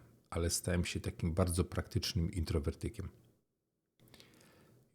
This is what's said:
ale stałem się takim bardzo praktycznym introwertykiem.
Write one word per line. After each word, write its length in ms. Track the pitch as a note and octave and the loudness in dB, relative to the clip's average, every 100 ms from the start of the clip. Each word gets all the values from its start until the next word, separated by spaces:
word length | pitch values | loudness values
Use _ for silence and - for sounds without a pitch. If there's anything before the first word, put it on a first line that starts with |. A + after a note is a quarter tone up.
| - - _ | -10 -20 _
ale 200 | E2+ E2+ | 0 0
stałem 360 | - - F2 F2 | 0 2 2 2
się 140 | F2+ | -2
takim 340 | F#2 - F2 | -4 -2 0
bardzo 300 | E2+ F2+ F2 | 4 4 4
praktycznym 680 | F2 - - F#2+ - - E2 | 0 -2 -2 -2 0 0 0
introwertykiem. 800 | F2+ D#2+ E2 D2+ - D#2+ - - - - _ _ _ _ _ _ _ - - - - - - - - _ | 0 0 0 0 -2 -4 -6 -10 -12 -20 _ _ _ _ _ _ _ -20 -20 -20 -20 -20 -20 -20 -20 _